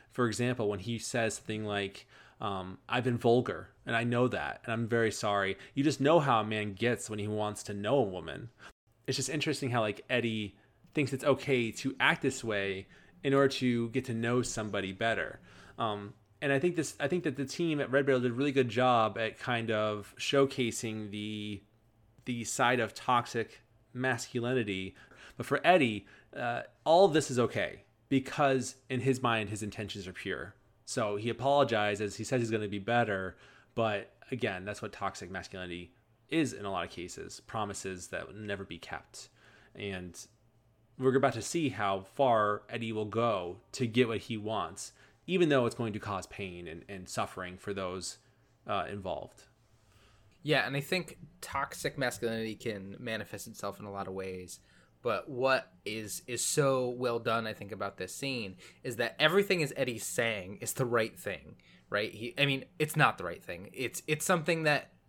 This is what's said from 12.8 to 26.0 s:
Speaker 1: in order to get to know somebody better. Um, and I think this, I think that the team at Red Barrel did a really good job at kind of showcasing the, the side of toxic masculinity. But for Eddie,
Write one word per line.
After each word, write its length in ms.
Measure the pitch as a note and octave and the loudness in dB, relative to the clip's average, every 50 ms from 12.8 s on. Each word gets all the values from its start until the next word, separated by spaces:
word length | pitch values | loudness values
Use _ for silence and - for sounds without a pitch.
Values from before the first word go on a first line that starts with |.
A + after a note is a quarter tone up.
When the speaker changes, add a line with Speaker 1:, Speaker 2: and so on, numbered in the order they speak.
| F#2+ - - - - - - - - | -8 -12 -18 -20 -20 -20 -16 -6 0
Speaker 1:
in 100 | C#3 C3+ | 2 4
order 140 | C#3 C#3 C3+ | 6 6 4
to 420 | C#3 - C3+ B2 A#2+ A#2 A#2 A#2 | 4 2 2 2 2 2 0 0
get 160 | A2+ C3 B2 | -2 -2 -2
to 80 | - A#2 | -2 -2
know 280 | A2+ A2+ A#2 A#2+ B2 A#2 | -2 0 2 2 2 0
somebody 480 | - - A#2 A2 G#2+ G2 G2+ F#2+ F#2+ | 0 -2 -4 -4 -2 -2 -2 -2 -2
better. 480 | F#2+ F#2+ A2+ A2+ A2+ G2 D#2+ - - - - - - - - - - - | -2 0 0 0 2 0 -2 -4 -6 -12 -16 -20 -20 -20 -20 -18 -6 -2
Um, 340 | A#2 A2 G#2 G#2 G2+ G#2 - - _ _ _ _ | -2 -2 -2 -4 -6 -10 -14 -18 _ _ _ _
and 100 | - C#3+ | 0 2
I 80 | C#3 C3+ | 2 4
think 160 | F3+ F3+ E3+ | 4 2 2
this, 200 | E3 D3+ - - - | 0 -2 -4 -4 -4
I 80 | - D3 | -2 0
think 160 | F3 F3+ - | 0 0 0
that 120 | D#3+ B2+ C3+ | -2 -2 -2
the 80 | C#3 | -4
team 340 | C3 - - F3 E3 D#3 D3 | -6 -4 -2 0 0 0 0
at 100 | C3+ A#2+ | 0 2
Red 160 | B2 C#3 C#3 | 2 2 4
Barrel 140 | C3+ C3+ B2+ | 4 4 4
did 100 | B2 B2+ | 4 2
a 40 | A#2 | 0
really 160 | A#2+ C#3 D3 | 0 0 2
good 180 | C3 C#3 C3 A#2+ | 4 4 2 4
job 480 | G#2 A#2+ B2+ B2+ B2 A#2 A2 G#2+ G2 A#2 | 2 4 4 6 6 6 4 4 2 0
at 220 | A2+ A2 G2+ - | -2 -4 -4 -4
kind 320 | - - B2 A#2 A2+ A2 | -4 -2 -2 0 0 0
of 420 | A2 G#2+ G#2+ G#2+ G#2+ G#2 G2+ - - - | 2 2 2 0 0 -2 -6 -10 -12 -8
showcasing 880 | - - - C#3 C#3 C3+ C3+ - B2+ A#2 G#2+ - - A2+ A2 A2 G#2+ G#2 | -2 2 4 6 4 4 4 0 0 0 0 -2 -4 -4 -4 -6 -6 -6
the, 520 | G2 G#2 G#2 G#2+ G#2+ G#2+ G#2 G#2 G#2 G2 - _ _ _ _ _ _ _ _ _ _ - _ | -6 -6 -6 -6 -6 -6 -6 -6 -8 -8 -10 _ _ _ _ _ _ _ _ _ _ -12 _
the 180 | - B2 A#2+ A2+ | -6 -4 -4 -4
side 360 | - - - C3 A#2+ B2+ B2 | -4 0 4 4 4 6 4
of 140 | A2+ G#2+ - | 2 0 -4
toxic 680 | - - - B2+ A#2+ A#2 - - A#2+ A2 - - - - _ _ _ _ _ - B2 B2+ C3 B2 | -4 0 4 4 4 4 2 -2 -4 -4 -4 -8 -16 -20 _ _ _ _ _ -8 -2 0 0 0
masculinity. 840 | A2 - - - B2 A#2 A#2+ B2+ B2+ A2+ G#2 G2 F#2+ F#2+ F#2+ - - - - - - - - - - | 0 -2 -4 -4 -2 0 0 0 0 0 0 -2 -4 -4 -6 -10 -14 -20 -20 -20 -20 -20 -16 -12 -10
But 80 | B2 | -2
for 140 | - C#3 C#3+ - | -2 0 4 6
Eddie, 420 | D#3+ F3+ F3+ C#3+ A#2 G#2+ G2+ | 6 8 8 6 4 2 -2